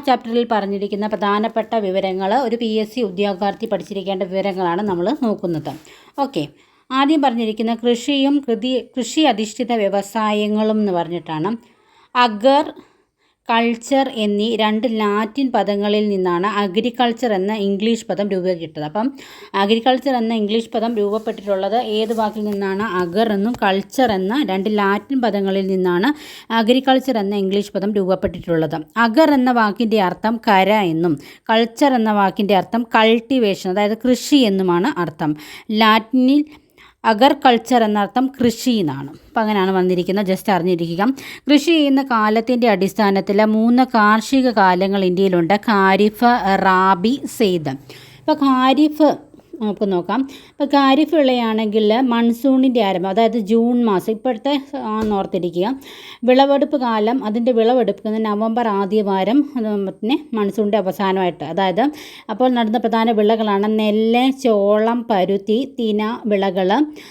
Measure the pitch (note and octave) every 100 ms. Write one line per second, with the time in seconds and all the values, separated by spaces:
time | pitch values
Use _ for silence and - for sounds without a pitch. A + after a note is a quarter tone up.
0 | C#4 B3 A#3+ A#3 A#3 G#3+ G3 G3+ G3+ G3+
1 | G#3+ G#3 G3+ G#3 A3 A3+ A3 A3+ G3+ F#3+
2 | F#3+ F#3+ F#3+ A#3+ A#3+ A#3 A#3 G#3+ G#3+ B3+
3 | G#3+ F3+ G3+ F#3+ G3+ G3 A3 G3 G3 G3
4 | F#3 F#3+ F#3+ F#3+ G3 F#3 F3 F3 G#3+ F3
5 | F3+ D4+ A#3 G3+ F3+ D#3 D3+ C#3 - -
6 | - - C4+ F3 C#3+ - _ _ - C4
7 | C#4 D#4+ C4+ A#3 A3 G#3+ A3+ A3+ A#3+ A#3+
8 | A#3+ C#4 C#4 C#4+ C4+ A3+ B3 B3+ A#3 C4
9 | A#3 - D4+ G#3+ G#3+ - A#3+ A#3 G3 G3
10 | G3 A3+ G#3+ G#3 G#3 G#3+ G#3+ G#3+ G#3 F3
11 | E3 E3+ D#3+ D#3 F#3 A#3 - _ _ _
12 | _ B3 B3 G#3 B3+ C#4 D4+ - - _
13 | _ _ _ _ - A#3 A#3 A#3 - C4+
14 | C4 A#3 G#3 G3+ A3 A3+ G#3+ G#3+ A#3+ A3
15 | G#3 G#3 A3 C#4 C4 A#3 F#3+ G3+ G#3 G#3
16 | G#3 G3 F#3 F3 G3 G3+ G3+ F#3 A#3+ A#3+
17 | A#3+ A#3 B3 G3 F#3+ G#3+ G3 G3 A3 A3+
18 | - F#3 G3+ F#3+ F3+ F3 D#3+ D#3 D3+ G#3
19 | C4 - - - - G3 G3+ A3+ B3 B3+
20 | C4+ B3 A3+ A3+ G#3 A3+ A3+ A#3 A3+ A3+
21 | G3+ G#3+ A3 A3 G3+ F#3+ G3 A#3 A3+ G#3+
22 | A3 A3+ G#3+ G#3+ G#3 G3 G3 G3 A3 F3+
23 | F3 F#3 A3+ G3 G#3+ B3+ G3+ F#3+ G3 -
24 | B3 F#3+ F#3+ C4 A3 F#3+ G3+ G#3 G3 G3+
25 | G3+ C4+ A#3 G3+ G3 G3 F#3+ F#3+ F3+ F3
26 | A#3 D4+ - - - A3+ A3 B3+ C4 C4
27 | C4 A3+ G3 G#3 F#3+ G3+ G3+ G3 G3+ G#3
28 | F#3 F#3 F#3+ F#3 - E3 D#3 D#3 D3+ A3
29 | A#3 A3 D#4 C#4+ B3+ A#3+ G#3+ G3 A#3 G#3+
30 | F3+ F3+ A3 A#3 - G3 F#3+ G#3+ F3+ D#3+
31 | F3 C#3+ - - - A3+ A#3 A3+ C#4+ B3+
32 | G#3+ G#3 G3 F#3 G3+ G3 F3 A#3 A#3 A#3
33 | A3 A#3 A3+ C4 G#3+ F3+ F#3+ F#3+ G#3 G#3+
34 | B3+ B3 - D4 A3+ F#3+ F#3 F3 A#3 F3+
35 | E3 - D#3 D3+ - - - G#3+ A3 A3
36 | A3 B3+ B3+ C#4+ D4 - _ _ - _
37 | A3+ G#3+ C4+ C#4+ C4+ A#3 A3+ B3 G#3+ G#3
38 | G3+ B3+ C4 - A#3 A3 C4 A3+ D#3 C3+
39 | C#3 - _ A#3 G#3+ G#3 F#3+ F#3+ F#3 F3+
40 | F3+ G3 F#3+ F#3+ - F#3 F3 E3+ E3+ E3+
41 | A3 C4+ - - - D4 - E4 C#4+ C4+
42 | C#4 A3+ G#3+ A3 A3+ B3 A#3+ F#3+ F#3+ G#3
43 | G3+ G3 F#3+ G3+ G#3+ A3 A3+ B3 B3 A#3
44 | G#3 A3 - C4+ B3+ G#3+ F#3+ F3+ F#3+ G3
45 | F#3 F3+ G3 F3 E3+ G#3 A3+ G3+ F#3+ G3
46 | G#3 G#3+ A#3+ A#3+ F#3+ G3 F#3+ F#3 F#3+ F#3+
47 | A3 C#4+ C#4+ - G#3+ F3 D3 C3+ - -
48 | - - - D4+ C#4 B3+ C4 C4+ D4+ D4+
49 | D4 - - - _ - G#3+ F#3 G3+ F3+
50 | E3+ A3 C4+ - - - C#4 C#4 C4+ C4+
51 | D4+ E4 C4 B3 A3+ A3 A3 A3 G#3 A3+
52 | C4 A#3 A#3 A#3 C#4 C4 C4 A#3+ G3 F3+
53 | F#3+ G3 A3+ A#3 F#3+ A3+ A#3 B3 A3+ F#3
54 | F3+ A3 C4 A3+ C#4 C#4+ C#4 C4+ A#3 G#3+
55 | G#3+ G3+ F#3+ F#3+ F3 F3 G3+ C4+ - -
56 | - - A#3 B3+ C#4 C#4 C#4+ D4 B3 A3
57 | G#3+ C4 G#3 A3 A#3 A3+ A3 B3+ G3+ G3+
58 | G#3+ A3 A3 G#3 A3+ A3+ A3+ G3 G3 G#3+
59 | G3+ F#3+ F#3+ C#4 C#4 B3+ G#3+ G#3 F#3+ F3+
60 | G#3+ D4+ - A3 G3+ G#3+ G#3 G#3+ F#3+ F#3
61 | G3 F#3+ F3+ - D3 E3 F#3+ F3+ C#4+ D4
62 | - - - G#3+ B3+ A#3+ A3 A3+ A3 A3+
63 | A3+ G#3+ G#3 A3 G#3+ G3 G#3+ A3 G#3+ G#3
64 | A3+ A#3+ C4 C4 B3 G#3 G3+ G#3+ A3 A#3+
65 | A3+ G3+ F#3 G3 G3 A3 C4+ - A3 G#3
66 | G#3+ A3+ A3 G3+ G3 F#3 F#3 A3+ D4+ -
67 | -